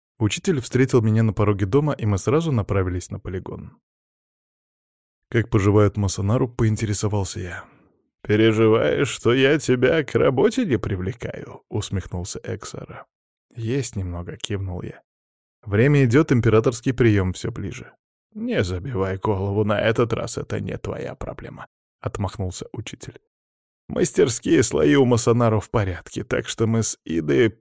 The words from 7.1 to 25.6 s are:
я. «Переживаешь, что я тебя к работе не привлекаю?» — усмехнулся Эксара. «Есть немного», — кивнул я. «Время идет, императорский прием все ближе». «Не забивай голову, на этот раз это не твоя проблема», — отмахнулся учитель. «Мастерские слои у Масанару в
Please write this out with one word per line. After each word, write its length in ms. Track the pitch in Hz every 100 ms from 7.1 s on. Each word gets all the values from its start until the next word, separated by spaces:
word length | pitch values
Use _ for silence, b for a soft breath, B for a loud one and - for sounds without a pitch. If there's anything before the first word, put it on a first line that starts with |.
| 101 92 101
я. 260 | 90 87 - b b _ _ _
«Переживаешь, 840 | - 104 113 107 110 113 - 143 131
что 220 | - 117
я 280 | 131 135 156
тебя 440 | - 123 127 160
к 120 | 135 117
работе 500 | 139 127 208 254 208
не 140 | 104
привлекаю?» — 840 | 95 92 92 - - - - - _
усмехнулся 720 | 107 - 98 - 90 95 -
Эксара. 640 | - 107 - - - - - _ _ _ _ -
«Есть 400 | 113 139 127 101
немного», — 420 | 92 87 87 -
кивнул 440 | - 98 95 90
я. 220 | 69 - _ _ _ _ _ _
«Время 420 | 104 101 135 143
идет, 280 | 127 131 160
императорский 640 | 127 110 107 131 120 135 117
прием 380 | 120 101 92
все 180 | - -
ближе». 420 | - 95 - - _ _ _ _
«Не 300 | 107 170 185
забивай 540 | 90 90 113 95 95 95
голову, 480 | 110 95 101 101 104
на 160 | 104
этот 320 | 110 117 117
раз 240 | - - -
это 240 | - 107
не 160 | 104 -
твоя 380 | 98 - - -
проблема», — 520 | - - - - - _ _ _
отмахнулся 680 | - - 98 - 92 - -
учитель. 480 | - - - - - _ _ _ _ _ _ -
«Мастерские 720 | - - - 151 113 - 160
слои 320 | - 143 151 143
у 100 | 123
Масанару 540 | 117 123 120 117
в 100 | 110